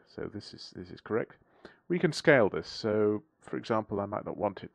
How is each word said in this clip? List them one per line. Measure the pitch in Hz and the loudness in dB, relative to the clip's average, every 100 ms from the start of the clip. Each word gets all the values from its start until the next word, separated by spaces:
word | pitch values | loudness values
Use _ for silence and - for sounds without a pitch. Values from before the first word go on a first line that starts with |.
| _ | _
So | - - | -12 -10
this | 101 - | -10 -14
is, | - - | -18 -16
this | - 90 | -16 -16
is | 85 | -16
correct. | - 107 - - _ _ - - - | -4 -2 -2 -10 _ _ -20 -20 -4
We | 175 | 0
can | 160 | 0
scale | - - 139 98 | 4 6 8 6
this. | 82 - | 2 -6
So | - 113 104 104 104 - _ | -6 0 2 2 2 -4 _
for | - 131 | -8 -8
example, | 120 110 107 101 | -2 -2 -2 -4
I | 101 | -4
might | 101 - | -6 -6
not | - | -4
want | 101 95 | -4 -4
it | 92 | -12